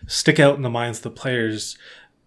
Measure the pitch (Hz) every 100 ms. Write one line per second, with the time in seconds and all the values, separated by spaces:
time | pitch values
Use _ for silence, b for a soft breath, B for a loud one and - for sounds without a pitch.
0 | - - - 156 143 143 131 117 120 113
1 | 117 - 135 123 113 107 - - B B
2 | B _